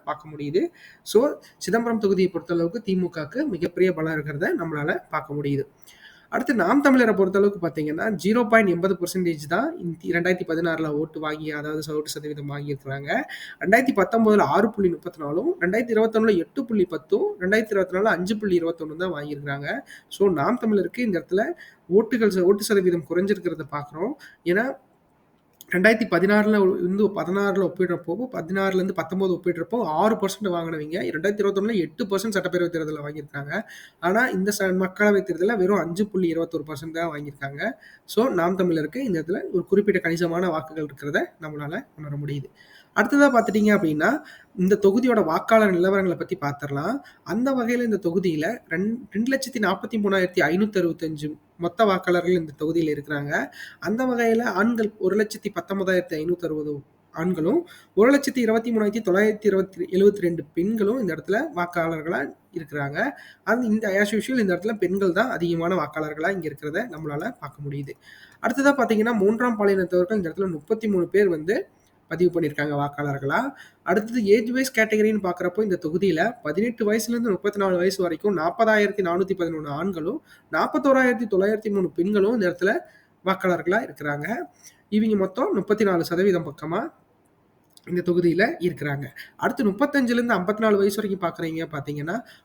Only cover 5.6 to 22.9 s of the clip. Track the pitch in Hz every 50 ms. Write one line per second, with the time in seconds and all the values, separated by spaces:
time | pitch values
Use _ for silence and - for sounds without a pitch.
5.6 | - - _ _ _ - - - - - - _ _ - - - - - 262 214
6.6 | 165 185 254 285 277 277 262 254 240 220 202 190 196 185 190 196 202 202 202 -
7.6 | 170 156 - 160 151 151 151 160 202 226 202 151 160 196 214 247 233 214 233 226
8.6 | 214 185 170 170 180 196 190 175 175 165 - 185 180 170 160 147 147 143 175 214
9.6 | 269 320 339 359 175 175 165 - - 185 165 170 170 185 185 185 180 - 160 165
10.6 | 175 170 160 156 160 151 147 147 160 156 - 156 156 151 151 156 156 156 151 147
11.6 | 147 151 156 156 147 156 151 151 151 - - 151 147 151 147 147 143 143 143 143
12.6 | 143 147 143 139 - 139 135 139 143 151 185 254 302 - - - - - - -
13.6 | 151 180 214 247 262 262 208 202 180 - - 226 220 214 214 202 156 143 151 185
14.6 | 214 226 - 202 196 175 170 - - 175 - - 151 143 151 180 254 339 381 -
15.6 | 339 185 196 226 233 233 226 214 226 220 220 220 220 226 208 175 160 - - 277
16.6 | 254 - 220 202 180 - 190 185 - - 196 240 381 415 415 - 180 190 214 226
17.6 | 220 - 208 196 185 185 180 190 208 220 180 165 185 190 226 208 214 196 180 170
18.6 | 165 165 165 - 160 156 151 170 185 185 180 147 147 147 147 143 143 143 139 143
19.6 | 143 160 208 269 - - - - _ - - - 196 196 170 143 139 190 247 240
20.6 | 226 220 208 202 175 170 - 247 247 214 180 165 - - 180 196 233 330 339 -
21.6 | - - - _ _ - 175 214 220 - 262 220 226 208 190 185 175 185 208 208
22.6 | - - 214 202 180 180